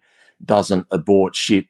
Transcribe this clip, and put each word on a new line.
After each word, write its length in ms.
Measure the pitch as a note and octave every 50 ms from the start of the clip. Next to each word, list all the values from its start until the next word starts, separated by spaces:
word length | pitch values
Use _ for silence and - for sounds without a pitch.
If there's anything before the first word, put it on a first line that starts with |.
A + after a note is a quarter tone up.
| _ _ _ _ _ _ _ _ -
doesn't 420 | - A2 G2+ F#2 - G2 F#2 F#2 -
abort 440 | - F#2 D#2 - G2+ G2 F#2+ F#2 -
ship, 320 | - - - A2 F#2+ F#2+